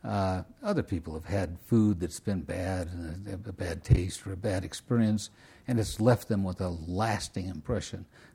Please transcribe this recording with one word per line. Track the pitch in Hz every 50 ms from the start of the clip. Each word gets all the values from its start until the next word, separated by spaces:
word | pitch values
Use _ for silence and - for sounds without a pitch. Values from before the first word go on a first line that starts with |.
| -
Uh, | 113 107 101 98 95 92 92 90 - - - -
other | 208 208 156
people | - - 101 82 - 80 78
have | 80 80
had | - 95 98 92 80 85 - -
food | - 117 113 107 104 101 85
that's | 87 82 - -
been | - 110 98 92
bad, | - - 87 90 90 92 95 92 87
and | 85 87 87 85 80 80 95 98
a, | 104 98 92 - -
a | 92
bad | - 90 87 82 80 -
taste | - - - 90 92 - - -
or | 98 95
a |
bad | 92 95 110 92 92 92
experience, | - - - - - 123 117 113 110 107 107 - - - - - - - - -
and | - 127 117
it's | 104 - - -
left | 110 123 123 - -
them | - 113 98 98
with | 92 90 -
a | 95 90
lasting | 90 82 80 87 90 92 110 113 101 92 - - - 98 90
impression. | 95 87 78 76 - 123 95 - - - 90 92 - - - - - -